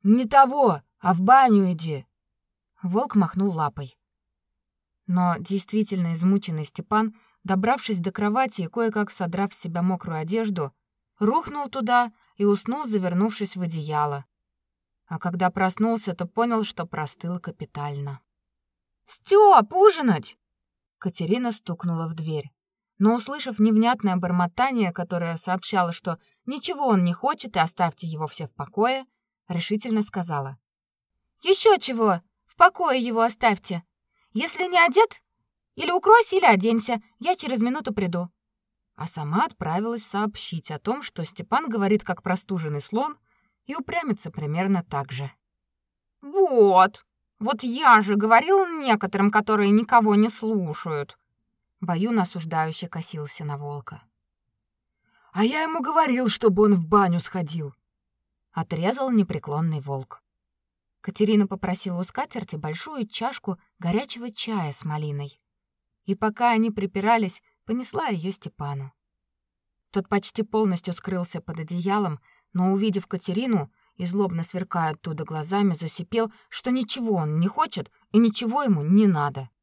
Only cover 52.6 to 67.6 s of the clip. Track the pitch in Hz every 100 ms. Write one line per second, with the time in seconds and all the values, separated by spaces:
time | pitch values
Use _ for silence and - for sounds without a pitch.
52.6 | 160 160 170 165 - 156 147 - 147 143
53.6 | 143 143 - - _ _ _ _ _ _
54.6 | _ _ _ _ _ _ _ 180 226 302
55.6 | 320 320 269 302 302 247 247 - 226 185
56.6 | 208 196 160 208 190 175 - 185 156 165
57.6 | 147 _ _ _ _ _ _ _ _ -
58.6 | 165 160 180 254 269 226 185 151 - 147
59.6 | 165 151 139 139 127 - _ _ _ _
60.6 | _ _ _ _ - - 214 214 196 190
61.6 | - 190 190 175 180 - 285 233 180 156
62.6 | 151 160 311 294 214 - 240 269 - 180
63.6 | _ _ 175 202 285 240 240 214 - 214
64.6 | 156 143 160 151 151 143 143 _ _ _
65.6 | _ _ _ _ - 196 214 214 240 226
66.6 | 226 214 196 196 208 233 196 - _ _